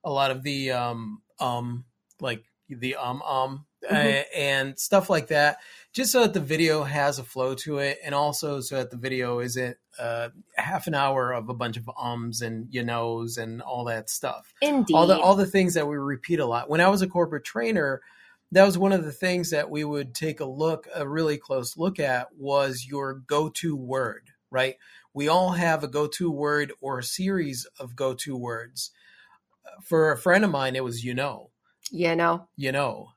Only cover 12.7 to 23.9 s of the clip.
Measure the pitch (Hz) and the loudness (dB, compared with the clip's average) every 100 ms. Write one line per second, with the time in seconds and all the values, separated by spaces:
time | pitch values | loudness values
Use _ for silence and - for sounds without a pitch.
12.7 | 127 120 120 117 117 117 117 113 113 135 | -6 -4 -2 -2 -4 -6 -6 -8 -10 -8
13.7 | 123 120 113 107 - 131 - - _ 294 | -6 -4 -4 -6 -6 -6 -6 -14 _ 2
14.7 | 277 214 160 175 180 175 196 185 196 185 | 2 4 6 8 8 8 6 4 4 4
15.7 | 170 147 147 139 131 - 170 127 120 135 | 2 0 -2 -4 -6 -2 0 2 0 0
16.7 | 156 185 202 185 180 170 147 - 220 226 | 6 6 6 2 2 0 -2 -6 -4 0
17.7 | 214 143 135 - _ - _ _ 180 196 | 2 0 -2 -8 _ -20 _ _ 8 8
18.7 | 175 196 190 156 139 185 180 175 156 151 | 6 4 2 0 -4 0 0 0 0 -2
19.7 | 151 151 147 135 120 160 156 139 135 156 | -4 -2 -4 -6 -4 -4 -4 -6 -2 0
20.7 | 160 - 175 139 156 160 147 - 135 120 | 0 -6 -8 -4 0 0 -2 -2 -4 -4
21.7 | - 175 185 143 127 127 - 139 139 135 | -2 -2 0 0 0 -2 -10 0 2 2
22.7 | 123 127 139 135 135 131 147 156 - 170 | -2 -8 -6 -6 -8 0 0 0 -2 -4
23.7 | 143 127 | -4 -4